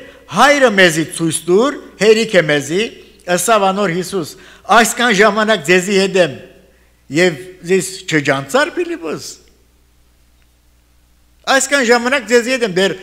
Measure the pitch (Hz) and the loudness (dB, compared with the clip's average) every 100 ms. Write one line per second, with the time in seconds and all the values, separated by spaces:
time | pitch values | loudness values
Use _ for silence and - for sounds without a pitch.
0 | - - - 175 262 285 262 196 180 156 | -18 -20 -8 2 2 4 2 4 2 2
1 | 156 - 165 151 - 185 269 285 - - | -4 -4 -4 -4 0 2 2 -2 -14 -2
2 | 208 220 226 180 156 147 131 175 226 - | 2 2 2 0 2 -2 -2 -4 -4 -8
3 | - _ - 175 202 220 190 196 202 170 | -20 _ -4 -2 2 2 2 0 -2 -4
4 | 175 196 147 - - - - 214 214 - | -6 -8 -8 -14 -20 -20 0 2 2 0
5 | 240 190 214 208 214 214 143 180 180 196 | 0 4 2 2 0 -2 2 0 2 0
6 | 190 185 165 113 - - _ _ _ _ | 0 2 0 -2 -18 -20 _ _ _ _
7 | _ 147 180 143 - - 165 190 - - | _ 0 0 -2 -12 -18 -4 -2 -2 -10
8 | - 156 143 139 139 262 302 - 339 330 | -4 -2 0 -2 -2 -2 -2 -4 -8 -8
9 | 160 147 - - _ _ _ _ _ _ | -10 -12 -12 -20 _ _ _ _ _ _
10 | _ _ _ _ _ _ _ _ _ _ | _ _ _ _ _ _ _ _ _ _
11 | _ _ _ _ - 262 254 277 233 240 | _ _ _ _ -2 -2 0 -2 2 2
12 | 240 277 208 240 233 262 226 175 196 - | 2 -4 0 0 0 -2 -2 0 -2 -2